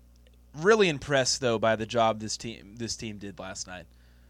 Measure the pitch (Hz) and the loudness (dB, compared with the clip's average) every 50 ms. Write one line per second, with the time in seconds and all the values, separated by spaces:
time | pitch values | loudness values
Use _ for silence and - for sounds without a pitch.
0 | _ _ _ - - - - - _ _ - 147 160 202 226 220 202 175 147 131 | _ _ _ -20 -20 -20 -20 -20 _ _ -10 0 4 4 6 6 6 4 2 0
1 | - 143 143 135 127 - - - 135 120 117 107 107 113 113 107 110 104 117 117 | -2 0 2 2 2 2 0 0 0 0 2 2 2 2 2 2 0 -2 2 2
2 | 113 113 110 107 110 107 - - - 117 110 - - 98 104 117 117 107 - - | 4 4 2 0 -4 -8 -8 -8 -10 -12 -12 -14 -16 -18 -12 -10 -8 -8 -8 -8
3 | 120 110 104 101 101 101 90 82 92 95 101 - - 95 90 90 85 - - - | -10 -10 -10 -10 -12 -12 -12 -12 -12 -12 -12 -12 -12 -12 -14 -16 -16 -18 -20 -20
4 | - - - - - _ | -20 -20 -20 -20 -20 _